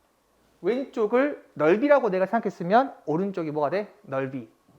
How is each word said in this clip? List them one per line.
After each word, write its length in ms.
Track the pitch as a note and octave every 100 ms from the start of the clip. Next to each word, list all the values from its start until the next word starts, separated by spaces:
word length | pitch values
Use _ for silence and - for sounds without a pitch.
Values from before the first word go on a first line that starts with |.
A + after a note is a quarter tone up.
| _ _ _ _ _ _
왼쪽을 840 | F3 B3 C4+ F#3+ G#3 A#3+ C#4+ - - C#3+
넓이라고 540 | D#3 G#3+ C#4+ C#4+ A3
내가 160 | F#3 F#3+
생각했으면 680 | A3+ G3+ - E3+ A3+ C4+ - -
오른쪽이 460 | D#3+ G3+ F#3 D#3
뭐가 180 | D3+ C#3
돼? 220 | F#3+ G3+ -
넓이. 460 | - C3+ C3+ C3 A2 _ _